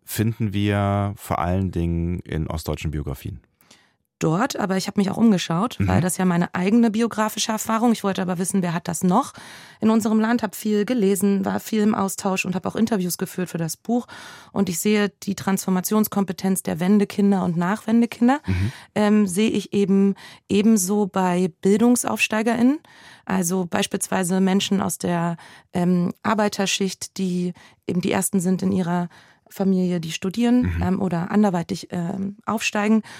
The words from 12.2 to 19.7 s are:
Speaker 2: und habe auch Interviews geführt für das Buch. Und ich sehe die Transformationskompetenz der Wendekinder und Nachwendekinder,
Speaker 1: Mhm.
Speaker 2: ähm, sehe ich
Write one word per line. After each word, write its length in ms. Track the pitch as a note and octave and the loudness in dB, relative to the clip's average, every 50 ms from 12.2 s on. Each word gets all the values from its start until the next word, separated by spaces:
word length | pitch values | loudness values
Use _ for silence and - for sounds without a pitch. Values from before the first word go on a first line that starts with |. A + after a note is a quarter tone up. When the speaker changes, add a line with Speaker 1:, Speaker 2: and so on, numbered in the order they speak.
| - G3 F#3 F#3 - | -4 -2 -2 -2 -2
Speaker 2:
und 80 | F#3 F#3 | -4 -4
habe 140 | F3+ - F#3+ | -4 -4 -4
auch 80 | - | -2
Interviews 420 | G#3 A3+ - A3+ F#3+ F3+ F3+ - - | -2 0 0 0 0 -2 -2 -4 -4
geführt 320 | F#3 - - F#3 F3+ - | -6 -6 -6 -6 -6 -6
für 80 | - E3 | -4 -6
das 180 | E3 D#3+ - | -6 -6 -8
Buch. 300 | - _ - A#3+ B3 - - - - - - - - - - | -8 _ -4 -2 -2 -4 -6 -12 -20 -18 -20 -20 -20 -16 -6
Und 160 | - G3 G3+ F#3+ | -2 -2 -2 -2
ich 100 | E3+ - | -2 -2
sehe 320 | - G#3+ G#3+ G#3 G#3 G3 - _ - | 0 2 2 2 2 0 -4 _ -8
die 100 | G3+ F#3 | -8 -8
Transformationskompetenz 1300 | - - G3 G3 - - F#3+ F#3 F#3 F3+ - G#3+ G#3+ G#3+ - - G3+ G3 G3 F3+ - - F#3+ F#3+ - | -4 -2 -2 -2 -2 0 -2 -2 -2 0 0 0 0 0 0 0 -2 -2 -2 -4 -4 -2 -2 -2 -2
der 160 | - F#3+ F3+ D#3 | -2 -4 -4 0
Wendekinder 640 | F3+ F#3+ G#3+ G3+ G3+ - - G#3+ G3+ G3+ G3+ F#3 F#3 | 2 2 4 4 2 0 0 0 2 2 2 2 0
und 120 | F3+ D#3+ | 0 0
Nachwendekinder, 840 | F3 F3 F3+ G#3+ - - A3 A#3 A#3 A#3 - - - A#3+ B3 C#4 D4 - | 0 0 -2 -2 -2 -2 2 2 2 2 2 0 2 2 2 2 2 0
Speaker 1:
Mhm. 260 | - F#2 F2+ G2 A2+ - - - - - | -2 -2 0 -2 -2 -4 -8 -14 -6 -2
Speaker 2:
ähm, 320 | G#3 G#3 G#3 G#3+ G#3+ G#3 | 0 2 4 4 4 2
sehe 240 | F#3 E3+ G3+ A3 A3+ | 2 0 0 0 2
ich 220 | - G#3 - - | 0 -2 -4 -2